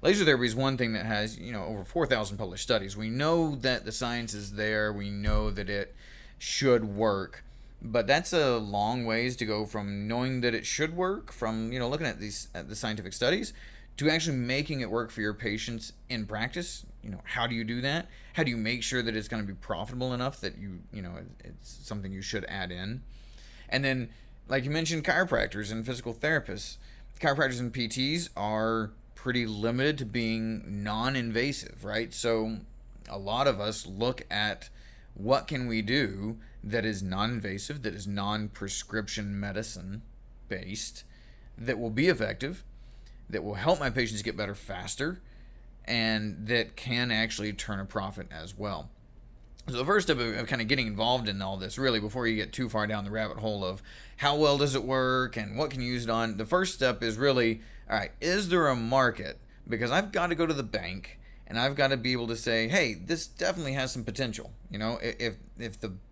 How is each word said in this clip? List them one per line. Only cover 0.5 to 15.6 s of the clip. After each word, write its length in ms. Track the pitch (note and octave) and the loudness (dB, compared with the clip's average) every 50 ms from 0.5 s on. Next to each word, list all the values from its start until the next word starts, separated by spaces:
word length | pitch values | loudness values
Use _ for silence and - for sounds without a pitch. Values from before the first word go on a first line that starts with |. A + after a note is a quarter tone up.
| G#2+ | 2
one 220 | A#2+ C3+ C3+ C3+ A#2+ | 4 2 2 4 2
thing 160 | B2 A2+ A2 | 2 2 2
that 120 | G#2 F2+ | 0 0
has, 320 | A2 A2 G#2 G#2+ A2+ A#2 - | 0 0 0 0 -2 -4 -8
you 140 | - A#2+ | -10 -8
know, 140 | A#2+ G#2 F#2 | -6 -6 -4
over 180 | D#2+ A2 G2+ F#2 | -4 -4 -6 -6
four 220 | - - E3+ D#3+ | -2 2 2 4
thousand 320 | - C3+ A2+ G#2+ G2 G2+ G2 | 4 4 4 4 -2 -2 -4
published 260 | G#2+ F#2 F2 G#2 - | -4 -6 -4 -6 2
studies. 320 | - B2 A2 G2 G2 G#2 | 2 2 2 2 -2 -6
We 140 | G#2 G#2+ A2 | -4 -4 -2
know 460 | A2+ B2+ C#3+ D#3 E3+ E3+ E3 D#3 C#3+ C3 | 0 2 4 6 6 6 6 4 2 2
that 260 | A2+ C3 B2+ A#2 - | 2 2 2 2 -2
the 60 | A2 | -4
science 420 | A2 - B2+ A#2+ A#2+ A#2+ A#2 A2 G#2+ | -2 -2 -2 0 -2 -2 -2 -4 -4
is 200 | G#2 G2+ G2+ G2+ | -4 -6 -6 -4
there. 400 | G2+ G#2+ G#2+ G#2+ G#2+ G#2+ G#2+ G#2 | 0 0 2 2 4 2 2 0
We 160 | G2+ G2+ G2+ | -2 -4 -4
know 400 | G2+ G2+ G2+ G#2 G#2 G#2+ G#2+ G#2+ | -4 0 4 6 6 6 6 4
that 180 | G2 G2 G2+ F#2 | 2 0 -2 0
it 260 | G#2 G2+ G2 - - - - - - - - - - - | 0 -2 -2 -4 -8 -18 -18 -18 -18 -18 -18 -18 -14 -10
should 460 | - - - - - C3+ B2 A#2 A2+ | -6 -4 0 4 6 8 8 8 6
work. 580 | G#2+ G2+ G2+ A2 A2 G2+ G2 F#2+ - - - - - - - - - - - | 2 0 4 4 4 4 4 0 -4 -8 -14 -16 -18 -18 -18 -18 -18 -16 -12
But 240 | - A#2 A2 A#2+ A2 | -10 0 2 2 4
that's 260 | G2 C#3 D#3 F3+ - | 6 4 4 4 4
a 260 | - E3+ D3+ C3+ B2 A#2 | 4 4 6 6 4 4
long 480 | G#2+ G2+ G2+ G2+ G#2 A2 A#2+ B2+ A#2+ | 2 0 0 2 2 2 2 0 0
ways 300 | A2+ A2 A2+ A#2+ B2+ B2 B2 | 2 2 2 2 0 0 -2
to 80 | B2 | 0
go 200 | G#2+ G#2+ G#2+ A2 | 0 0 0 0
from 420 | G#2 - A2 G2+ G2+ G2+ G2+ G2+ G#2+ | -2 -4 -4 -4 -2 -4 -4 -2 0
knowing 340 | A2+ A#2+ B2+ C3 C3 B2+ | 0 0 2 0 0 2
that 120 | A#2+ B2 A2+ | 2 2 2
it 140 | G#2+ - - | 2 -2 -2
should 280 | - - D3+ D#3 E3 | 0 0 0 0 2
work, 360 | F3 F#3 F#3 G3 - - - | 0 0 0 0 -2 -6 -12
from, 420 | - - A#2+ A2 A2+ A2 A2 A2+ B2 | -8 -4 -2 0 0 0 -2 -2 -2
you 60 | B2+ | -2
know, 100 | B2 A#2 | 0 0
looking 160 | A#2+ D#3 E3 | 0 0 -2
at 140 | C3 G#2+ - | -2 -4 -4
these, 280 | G2 G#2+ G#2 - - - - | -6 -8 -6 -8 -8 -8 -8
at 160 | F2+ D#2+ C2+ | -10 -8 -6
the 60 | G#2+ | -4
scientific 360 | A2 - A2+ G#2+ G#2+ F#2+ F#2+ | -2 -2 -2 -2 -2 -4 -6
studies, 420 | F#2 - A#2+ B2 E3 G#3+ - - - - - - - - - - - - | -2 2 2 4 4 2 0 -6 -8 -12 -16 -16 -16 -18 -18 -16 -6 2
to 100 | C#3+ D#3 | 2 4
actually 300 | D#3 E3 D#3 E3 C#3+ B2+ | 4 4 2 2 0 0
making 440 | A#2+ A#2+ C3 C3+ D3 C#3+ D#3 C3+ | 0 2 2 0 0 0 -2 -4
it 100 | B2 G2+ | -2 0
work 180 | G2+ A#2 A#2+ A#2 | 0 0 -2 -2
for 120 | - - | -4 -2
your 120 | G#2+ G#2 G#2 | -2 -2 -2
patients 600 | G#2+ A#2 A2+ G#2 A2 | 0 -2 -2 -2 0